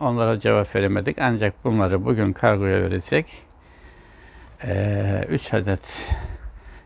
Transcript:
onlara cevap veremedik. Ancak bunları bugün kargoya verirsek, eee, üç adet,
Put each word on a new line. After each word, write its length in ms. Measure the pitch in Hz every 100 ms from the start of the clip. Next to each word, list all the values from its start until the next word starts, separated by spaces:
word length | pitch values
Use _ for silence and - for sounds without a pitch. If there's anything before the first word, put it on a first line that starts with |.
onlara 380 | 139 117 113 110
cevap 360 | 110 107 101
veremedik. 440 | 104 98 101 98 -
Ancak 440 | 127 113 104 -
bunları 400 | 127 110 95 92
bugün 280 | 113 113 98
kargoya 500 | - 113 104 98 95
verirsek, 440 | 90 92 - 151 160 - - - - - - - - - - - - -
eee, 640 | - 98 104 101 101 98 98
üç 260 | 151 -
adet, 560 | 110 98 95 - - - - - - - - - -